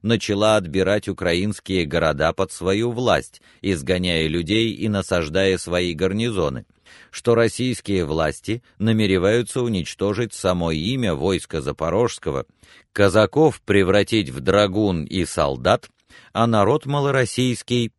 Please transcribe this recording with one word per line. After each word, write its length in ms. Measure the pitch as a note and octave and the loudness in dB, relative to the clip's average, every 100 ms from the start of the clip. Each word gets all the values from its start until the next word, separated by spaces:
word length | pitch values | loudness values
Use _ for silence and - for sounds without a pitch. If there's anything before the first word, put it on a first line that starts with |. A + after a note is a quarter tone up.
начала 560 | G#2 A2+ - G2+ G#2+ G#2+ | -2 0 0 2 4 2
отбирать 500 | F2 F2+ F#2 G#2 - | 2 0 2 0 -2
украинские 800 | F2+ F2 F2 G#2 G2+ - F#2 D#2 | -2 0 0 -2 -6 -4 -2 0
города 480 | E2 D#2+ C#2+ D#2 | 0 0 2 0
под 180 | F2 F#2+ | 0 -4
свою 400 | - F2 G2+ A#2+ | -2 -2 0 -2
власть, 500 | A#2+ A#2+ D#2 - - _ _ | -2 2 0 -2 -18 _ _
изгоняя 640 | G2 F2 C2 F2+ F2+ E2 D#2+ | -4 -2 0 -2 0 0 0
людей 460 | E2+ D#2+ A2 A2+ | -2 0 0 0
и 160 | - G#2+ | -2 -2
насаждая 680 | G2+ - F2+ D2+ F2 G2 F2+ | -2 -2 -2 0 0 2 0
свои 360 | - F2 F2+ | -2 -2 -2
гарнизоны, 720 | D#2+ F#2 G2+ A#2+ G2+ D2+ B1+ - _ _ - - | -2 -2 -2 -2 -2 -2 -4 -12 _ _ -20 -20
что 260 | - - A#2 | -4 2 2
российские 680 | A2+ - B2+ A#2 - F#2+ | 2 0 -6 -6 -2 -2
власти 600 | D2+ D#2 D#2 - - A#2 - _ | 0 0 -2 -4 -8 -8 -10 _
намереваются 840 | A2 A2 G#2 F#2 F#2+ A#2 A2 C3 | 0 2 2 4 4 2 0 -4
уничтожить 720 | A#2+ G2 D#2 - G2 G2+ A#2 | -2 -2 -4 -4 -2 -2 -4
само 380 | - F#2+ F2+ E2 | -2 -2 0 0
имя 440 | D#2+ F2+ C3 A2 D2 | -2 -2 -2 -2 0
войска 460 | E2+ F#2 - D#2+ | 0 -2 -4 -6
Запорожского, 840 | C2+ C2+ D#2+ F#2+ A#2+ - D#2+ C#2 - _ - - _ | -6 -4 -2 0 0 -2 -6 -6 -8 _ -20 -20 _
казаков 720 | - G2+ G2+ G#2 C#3+ D#3 - | 2 4 4 4 4 2 2
превратить 680 | - G2+ F#2 G2+ F#2+ A2+ C2+ | 0 2 4 2 2 0 -2
в 120 | B1+ | -4
драгун 640 | C2 G2+ G#2 G2 G#2 E2+ D2 | 0 2 2 2 0 0 -2
и 180 | F#2 | -4
солдат, 640 | E2 - C#2+ C2 C#2+ A#2+ - _ _ - - | -2 0 -2 0 0 0 -2 _ _ -20 -8
а 120 | - A#2 | -2 2
народ 400 | A2 G2+ D3+ C3 | 4 2 2 -2
малороссийский 1080 | C#3+ C#3 C3+ A#2+ - B2+ A#2 - B2 A#2 | -2 0 0 0 0 0 -2 -2 -2 -2